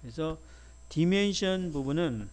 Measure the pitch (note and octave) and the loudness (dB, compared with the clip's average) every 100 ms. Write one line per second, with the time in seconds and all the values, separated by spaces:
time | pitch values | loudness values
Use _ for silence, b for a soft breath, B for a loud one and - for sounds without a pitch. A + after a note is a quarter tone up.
0 | B2 A#2 D#3+ D#3 B B B B - - | -14 -6 -4 -4 B B B B -8 2
1 | E3+ G3 G3+ F#3+ G3 F#3+ F3+ D3 C3+ D3 | 4 4 4 2 0 0 -2 -2 0 0
2 | E3+ A#2 G2+ | 0 -2 -6